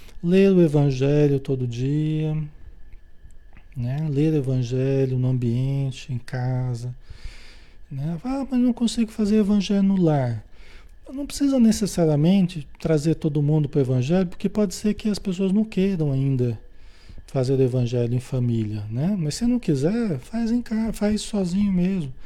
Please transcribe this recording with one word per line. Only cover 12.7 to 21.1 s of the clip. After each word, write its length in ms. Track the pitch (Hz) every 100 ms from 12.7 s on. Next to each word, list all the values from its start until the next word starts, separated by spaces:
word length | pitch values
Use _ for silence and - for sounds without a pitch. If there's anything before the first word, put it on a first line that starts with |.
| -
trazer 360 | 160 156 156 151
todo 260 | 160 147
mundo 260 | 147 156 139
pro 120 | 147
evangelho, 460 | 127 127 127 180 175
porque 220 | - 196
pode 260 | - 208
ser 200 | - 208
que 160 | 208 220
as 80 | 190
pessoas 340 | - 180 190
não 100 | 202
queiram 480 | 220 190 196 190 151
ainda 480 | 135 139 135 123 110 - - - - - - -
fazer 280 | 139 127
o 80 | 135
evangelho 520 | 131 127 120 123 120
em 60 | 123
família, 640 | - 131 123 117 107 107 104
né? 260 | 113 165 208
Mas 160 | 151
se 100 | -
não 140 | 240 247
quiser, 600 | - 139 147 226 226 135
faz 300 | - 226 233
em 120 | 240
casa, 300 | 233 220 220
faz 260 | - 208